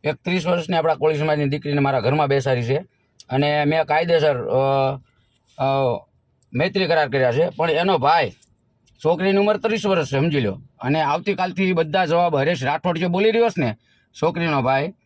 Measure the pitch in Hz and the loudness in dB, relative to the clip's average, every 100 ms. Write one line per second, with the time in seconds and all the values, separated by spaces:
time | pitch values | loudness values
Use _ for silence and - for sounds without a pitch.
0 | 156 151 - 180 165 175 165 170 160 151 | -4 -6 -4 -4 0 -2 0 0 0 2
1 | 156 151 151 151 143 147 147 143 143 131 | 0 0 0 0 0 -2 -2 0 0 2
2 | 117 147 143 139 135 123 117 139 185 _ | 0 0 2 0 0 -2 0 -4 -4 _
3 | _ _ - 131 147 147 147 160 151 151 | _ _ -6 0 0 2 0 0 2 0
4 | 170 165 151 131 107 127 135 135 135 135 | 2 2 2 0 0 0 2 2 0 -4
5 | _ _ _ _ _ - 135 139 131 117 | _ _ _ _ _ -6 -2 0 0 -2
6 | - _ _ _ _ 123 175 196 175 160 | -8 _ _ _ _ -4 -2 -2 0 0
7 | 147 135 127 120 170 - 165 151 180 175 | 0 2 0 2 -2 0 -2 0 0 2
8 | 135 165 123 - _ _ _ _ _ _ | 2 2 0 -6 _ _ _ _ _ _
9 | 156 165 190 196 208 214 220 214 202 190 | -2 0 2 2 2 0 0 -2 0 0
10 | 143 139 160 147 110 95 - _ 123 156 | 0 0 0 0 -2 -4 -16 _ -2 0
11 | 147 156 190 185 185 175 190 175 160 190 | 0 -2 -2 -4 -4 -2 -2 0 0 0
12 | 175 170 175 147 143 165 131 156 185 165 | 2 2 2 2 0 0 -2 -2 -2 -2
13 | 180 180 214 220 233 - 123 107 _ _ | -2 0 2 2 0 0 -4 -4 _ _
14 | _ - 160 170 170 147 123 135 160 - | _ -4 -4 -2 -2 0 0 0 -2 -10